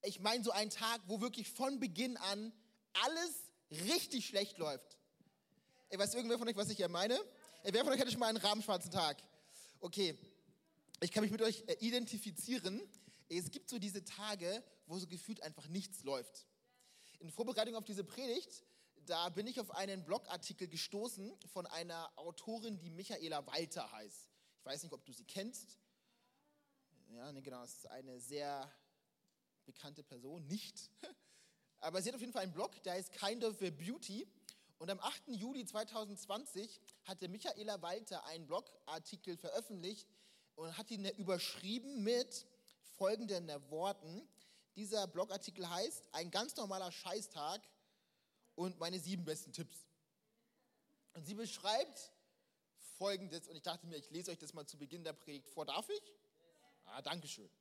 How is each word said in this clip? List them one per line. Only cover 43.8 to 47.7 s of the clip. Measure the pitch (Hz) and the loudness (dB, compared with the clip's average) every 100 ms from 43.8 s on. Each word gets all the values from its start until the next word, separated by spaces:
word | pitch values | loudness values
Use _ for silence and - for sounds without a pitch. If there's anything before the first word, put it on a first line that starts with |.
| 185 196 160 175 311 - - - _ - | 0 0 -6 -10 -12 -20 -20 -20 _ -8
Dieser | 208 214 190 | 0 2 2
Blogartikel | 160 185 185 - 185 175 | 0 0 0 -6 -6 -2
heißt, | 175 226 - - | 2 0 -2 -6
„Ein | 147 170 | -4 2
ganz | 190 247 - | 2 2 0
normaler | 214 190 185 | -2 0 -2
Scheißtag | - 185 196 208 165 151 196 - | -4 -4 -4 -4 -4 -2 -2 -4